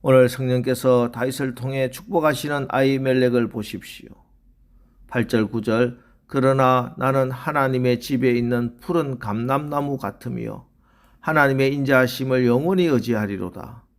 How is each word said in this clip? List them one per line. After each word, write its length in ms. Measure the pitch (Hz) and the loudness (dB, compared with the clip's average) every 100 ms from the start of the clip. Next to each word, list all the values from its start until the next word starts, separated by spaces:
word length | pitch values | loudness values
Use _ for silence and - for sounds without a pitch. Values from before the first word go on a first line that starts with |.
오늘 260 | - 131 123 | 6 6 6
성령께서 800 | 127 131 127 127 123 131 123 120 | 2 -2 0 0 0 2 2 2
다윗을 440 | 120 127 135 135 | -2 -6 -4 -6
통해 360 | 123 131 135 131 | -4 -6 -2 -4
축복하시는 760 | - - 185 156 143 151 147 131 | -4 -4 0 0 0 -4 -6 -2
아히멜렉을 800 | 131 135 135 135 127 123 120 113 | 0 2 2 0 2 4 2 0
보십시오. 600 | 113 104 101 - - - - _ _ _ _ _ _ _ _ - | -4 -8 -10 -14 -20 -20 -20 _ _ _ _ _ _ _ _ -8
팔 180 | 127 110 | -4 0
절, 180 | 117 107 | 0 0
구 160 | 117 | -2
절, 360 | 107 113 123 127 _ _ _ | -2 0 0 -2 _ _ _
"그러나 680 | 143 131 135 127 127 123 - | 0 2 4 4 4 0 -4
나는 320 | 131 135 131 | -2 0 -2
하나님의 720 | 127 - 147 135 127 127 120 | -4 -4 0 0 2 0 0
집에 320 | - 131 127 | -2 0 2
있는 440 | 120 120 120 120 - | 2 0 -2 -4 -8
푸른 420 | - 170 143 123 | -4 -2 -2 -6
감람나무 760 | 113 104 123 139 147 143 143 135 | -6 -4 -2 -2 -2 -4 -4 -4
같으며 720 | 101 - 123 120 113 107 - _ _ _ _ _ | -6 -8 -10 -8 -8 -12 -18 _ _ _ _ _
하나님의 540 | - 156 139 135 135 | -2 2 2 4 0
인자하심을 720 | 143 139 135 127 - 131 127 123 | 0 2 4 2 -2 -2 2 2
영원히 380 | 120 160 190 | 2 2 0
의지하리로다. 1000 | 175 131 104 113 104 98 92 92 - 117 _ | 2 2 0 -2 -2 -6 -8 -10 -16 -18 _